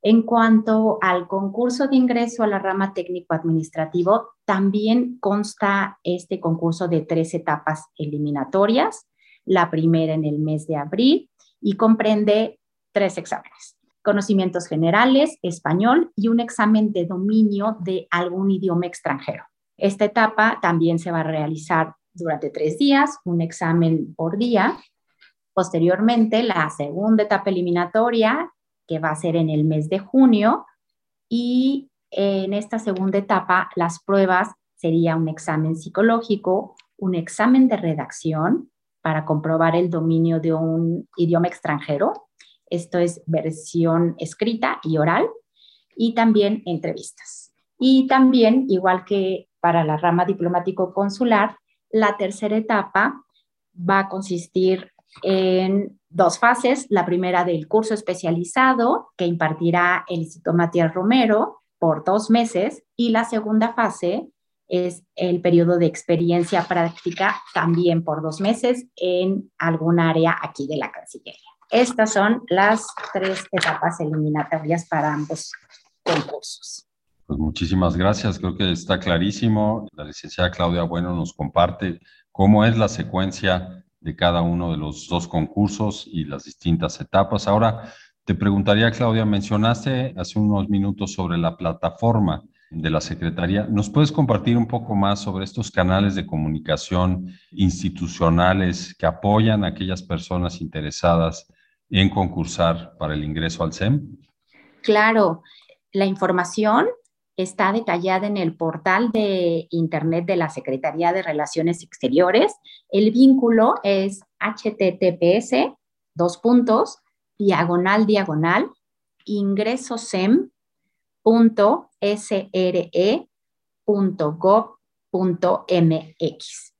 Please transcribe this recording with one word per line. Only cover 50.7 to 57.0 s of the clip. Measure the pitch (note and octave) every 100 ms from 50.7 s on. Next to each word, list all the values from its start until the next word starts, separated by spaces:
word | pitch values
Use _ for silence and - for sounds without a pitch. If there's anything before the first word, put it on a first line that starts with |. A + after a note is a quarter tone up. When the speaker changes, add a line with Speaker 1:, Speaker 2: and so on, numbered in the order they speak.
| F#3 F#3
Speaker 1:
consular, | - G3+ G3 B3 G#3+ G#3+ - _ _ _
la | A3 G#3+ G#3
tercera | G3 G3+ G#3+ G#3+
etapa | A3 A3 G3 F#3+ A3+ - _ _ _ _ _
va | F3+ F3 G3
a | G3
consistir | F#3 G3 F3 E3+ - F#3 F#3 - _ _ -
en | - F#3+ F#3 F#3 F#3+ G3 G3+ - _
dos | E3+ F#3 -
fases. | A#3 A#3+ B3 C4+ -
La | G3+